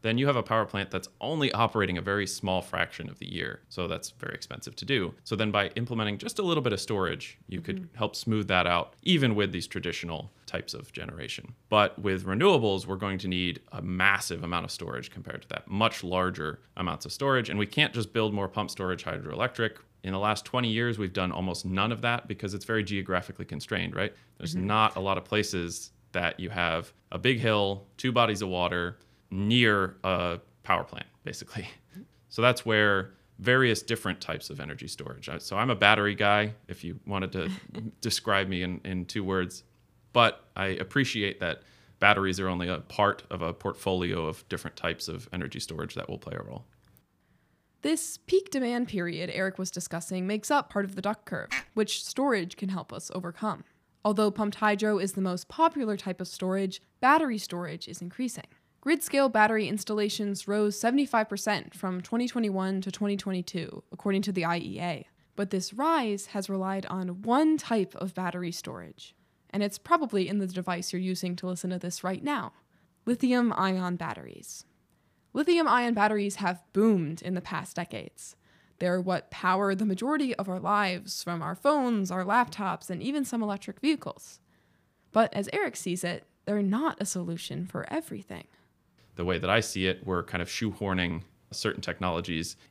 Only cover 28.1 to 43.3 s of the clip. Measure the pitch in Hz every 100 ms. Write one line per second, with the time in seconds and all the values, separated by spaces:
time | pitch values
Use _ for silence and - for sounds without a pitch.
28.1 | 120 113 101 98 90 87 87 87 - _
29.1 | _ - 95 101 123 117 101 92 - 95
30.1 | 90 87 87 - _ - 87 - - -
31.1 | _ - - - 107 92 - _ 190 -
32.1 | _ _ - 120 120 113 107 104 98 92
33.1 | - _ - 123 127 127 104 - 113 98
34.1 | 87 - - - 71 71 71 67 - 73
35.1 | 64 - 80 - 98 127 107 101 104 104
36.1 | 101 104 104 107 110 - - 85 - -
37.1 | 101 92 92 82 190 - - 110 - 113
38.1 | - - 98 95 90 90 87 - 92 87
39.1 | 107 95 95 90 - - _ _ _ _
40.1 | 120 117 - - - 98 95 92 143 127
41.1 | 113 101 - 87 - - - - - 101
42.1 | 101 95 92 92 90 87 87 - - 101
43.1 | - -